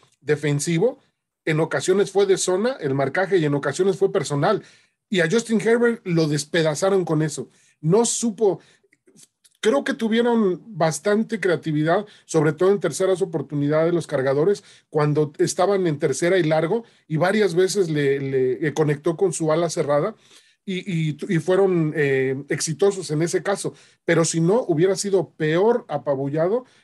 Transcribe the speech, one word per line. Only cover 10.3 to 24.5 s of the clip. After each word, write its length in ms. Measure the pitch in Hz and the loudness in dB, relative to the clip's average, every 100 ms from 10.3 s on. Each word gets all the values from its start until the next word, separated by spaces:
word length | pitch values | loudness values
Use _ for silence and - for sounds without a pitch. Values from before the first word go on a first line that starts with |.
| 233 196 175 - 185 | 2 2 -2 -8 -2
bastante 600 | 160 156 202 208 226 220 | -2 0 0 0 -2 -2
creatividad, 680 | 180 160 160 151 156 190 208 - | 0 -2 -2 -2 0 0 -2 -14
sobre 280 | - 160 151 | -4 0 0
todo 200 | 151 185 | 2 2
en 80 | 202 | 2
terceras 420 | 175 147 190 185 | -2 -2 0 0
oportunidades 720 | 185 160 131 147 143 151 165 | 0 -2 -2 -2 0 2 2
los 140 | 170 - | 0 -2
cargadores, 560 | 139 131 139 175 202 - - _ | -2 0 2 2 0 -6 -20 _
cuando 420 | 151 151 147 147 - | 0 2 2 0 0
estaban 480 | 165 - 185 196 175 | 0 2 0 2 0
en 140 | 147 | 0
tercera 380 | 156 131 170 190 | -2 0 2 2
y 40 | |
largo, 400 | 156 156 165 226 - _ - | 2 0 0 -2 -6 _ -6
y 120 | 156 | 0
varias 360 | 175 214 196 | 2 2 2
veces 340 | 165 185 208 170 | 2 2 2 0
le, 300 | 147 139 139 | 0 0 0
le, 480 | 135 135 127 123 156 | -2 0 0 -2 -2
eh, 80 | |
conectó 420 | 143 151 147 175 165 | 0 0 0 -4 -2
con 160 | 190 | -2
su 200 | 165 156 | 0 -2
ala 180 | 160 170 | 0 0
cerrada, 460 | 175 139 147 196 - _ - _ _ - | -2 0 0 -2 -6 _ -20 _ _ -8
y, 420 | 185 196 165 156 | -8 -4 -2 -2
y, 60 | 143 - | -4 -2
y 100 | 165 | -2
fueron, 540 | 180 185 190 175 156 | 2 2 4 2 0
eh, 480 | 156 139 135 131 135 143 | 0 0 2 0 -4 -4
exitosos 600 | 151 - 151 196 196 160 | -4 -4 0 0 0 -4
en 100 | 151 | -2
ese 220 | 165 185 | -2 -2
caso. 300 | 196 196 139 - _ _ | -2 -4 -6 -10 _ _
Pero 200 | - 170 | 0 0
si 160 | 165 165 | 2 0
no, 220 | 165 | 2